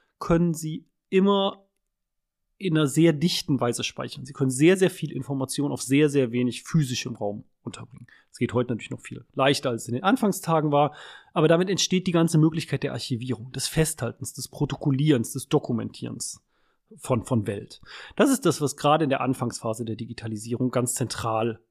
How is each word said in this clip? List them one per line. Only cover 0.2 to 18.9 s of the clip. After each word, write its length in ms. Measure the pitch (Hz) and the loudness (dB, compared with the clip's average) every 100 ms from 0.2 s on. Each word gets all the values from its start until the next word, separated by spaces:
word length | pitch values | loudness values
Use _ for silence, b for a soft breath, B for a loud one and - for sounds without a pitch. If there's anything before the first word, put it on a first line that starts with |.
| - 170 175 | 0 2 2
Sie 340 | 160 156 156 - _ - | 0 -6 -10 -12 _ -2
immer 560 | 190 196 202 196 - _ _ _ _ _ _ _ _ _ - | 2 4 4 0 -4 _ _ _ _ _ _ _ _ _ -8
in 180 | 190 156 | 0 2
einer 100 | 147 | 2
sehr 260 | 143 165 | 4 4
dichten 480 | 151 170 - - 131 | 4 0 0 -2 0
Weise 240 | 120 117 | 0 -2
speichern. 420 | - - 127 - 127 | -6 -8 -10 -10 -10
Sie 60 | |
können 180 | - 135 | -2 -2
sehr, 260 | 127 160 185 | 4 6 6
sehr 140 | 185 | 4
viel 220 | - 147 | 0 -8
Information 600 | - 131 139 131 - 143 | -6 -6 -4 -4 -2 -2
auf 80 | 127 | -4
sehr, 280 | - 139 151 | 0 4 4
sehr 220 | 139 123 | 4 2
wenig 320 | 120 123 117 | 2 0 -2
physischem 520 | - 165 135 120 131 | -2 0 0 -2 -6
Raum 300 | 117 104 107 - _ | -6 -6 -6 -12 _
unterbringen. 440 | - - 110 - - b b | -14 -14 -16 -20 -20 b b
Das 80 | - | -4
geht 140 | 120 | -2
heute 200 | 113 123 | 0 -2
natürlich 180 | 113 - | -4 -8
noch 100 | 117 | -12
viel 240 | - 123 - | -12 -16 -10
leichter, 380 | - 131 147 135 | 0 2 2 0
als 120 | 117 | -4
es 60 | - | -4
in 60 | |
den 100 | 120 | -2
Anfangstagen 680 | 190 254 208 185 - 165 151 | 0 2 2 0 0 0 2
war, 220 | 143 147 B B B B | 4 2 B B B B
aber 160 | 180 156 | 2 4
damit 220 | 165 185 | 4 2
entsteht 360 | 190 - 185 185 | 0 0 0 2
die 60 | |
ganze 240 | 170 165 165 | 2 4 6
Möglichkeit 460 | 160 160 - 139 | 4 2 -4 -4
der 100 | 139 | -4
Archivierung, 580 | 123 - 117 127 107 127 | -6 -6 -6 -4 -8 -8
des 140 | 135 - | -8 -4
Festhaltens, 680 | - 156 - 117 - 117 | 0 0 -2 -6 -8 -12
des 140 | - - | -12 -10
Protokollierens, 840 | - 147 - 151 135 151 131 113 | -4 -4 -2 0 2 4 4 2
des 160 | 135 - | -8 0
Dokumentierens 920 | 151 - 117 107 107 123 117 - - _ _ _ _ _ 214 | 0 0 -4 -4 -8 -10 -8 -10 -12 _ _ _ _ _ -10
von, 280 | - 120 | -2 -2
von 220 | - 120 104 | 0 -2 -2
Welt. 340 | 101 - - B B B B | -6 -10 -18 B B B B
Das 140 | 247 | 2
ist 140 | 262 | 4
das, 160 | 175 139 | 2 0
was 160 | 143 - | -2 0
gerade 280 | 147 | 2